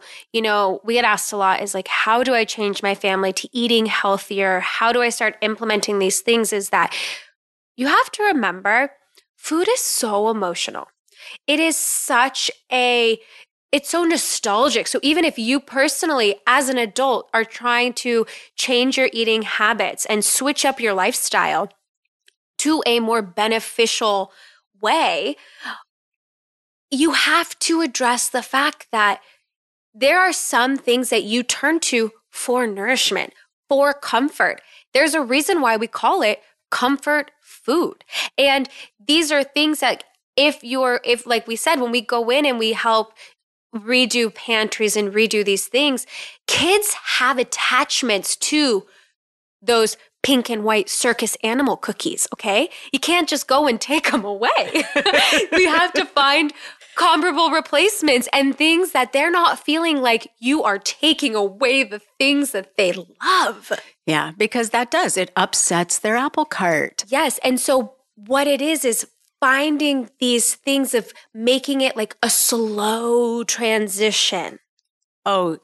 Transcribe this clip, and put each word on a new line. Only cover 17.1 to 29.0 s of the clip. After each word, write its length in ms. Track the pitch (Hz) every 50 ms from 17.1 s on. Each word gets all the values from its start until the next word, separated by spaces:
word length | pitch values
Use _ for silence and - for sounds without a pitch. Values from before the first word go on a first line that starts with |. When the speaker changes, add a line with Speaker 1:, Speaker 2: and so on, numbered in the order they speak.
| 247 202 - - -
Speaker 1:
are 100 | 226 226
trying 480 | 220 - - 233 240 240 240 247 247 240 - -
to 200 | 247 240 233 220 - - - - - _
change 420 | - - - 254 240 247 269 254 262
your 120 | 262 254 -
eating 300 | 226 226 226 220 220 214
habits 640 | - - - 214 208 233 208 202 - - - - -
and 180 | 214 208 202
switch 400 | - - - 254 277 294 - -
up 140 | 285 262 269
your 140 | 233 220 196
lifestyle 760 | 190 185 214 - - - - - 196 175 170 156 160 190 202 - _ _ _ _ _ _ _ _ _ _ _ _ _ _ _ _ -
to 220 | - 294 320 302 - 240
a 120 | 233 240
more 220 | 233 220 226 233
beneficial 1080 | 208 185 175 - 208 220 226 226 214 - - - 233 214 - - 240 214 202 196 190 - - - - - - _ _ _ _ 190
way, 540 | - 208 262 330 302 214 170 147 165 233 302 - - - - - - - - - - _ _ _ _ _ _ _ _ _ _ _ _ _ _ _ _ _ _ _ _ _
you 220 | - 254 302 330
have 460 | 277 - - - 302 339 339 339 - -
to 220 | - - 330 320
address 480 | 330 294 226 - 254 233 247 240 - -
the 120 | - 247
fact 460 | 220 - - 262 285 302 - - - -
that 300 | - 220